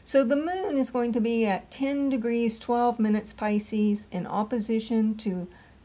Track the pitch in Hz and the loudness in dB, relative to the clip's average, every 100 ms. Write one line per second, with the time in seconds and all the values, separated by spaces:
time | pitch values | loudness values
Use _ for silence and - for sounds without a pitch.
0 | - 277 240 285 320 370 381 285 254 247 | 0 2 4 2 0 -4 -2 -2 0 -2
1 | 240 233 220 233 220 185 - - 277 285 | 0 0 0 2 0 0 -4 -4 -2 0
2 | 277 262 233 233 233 226 - 240 240 226 | 0 0 0 0 0 -2 -2 2 2 2
3 | 214 214 - - 214 214 208 220 208 202 | 2 2 -2 -6 -2 0 0 0 2 0
4 | - 180 170 196 214 240 214 220 220 226 | -4 -6 -4 -4 -2 -2 0 -2 0 2
5 | 220 214 208 180 175 - - - | 2 0 -4 -4 -6 -14 -20 -20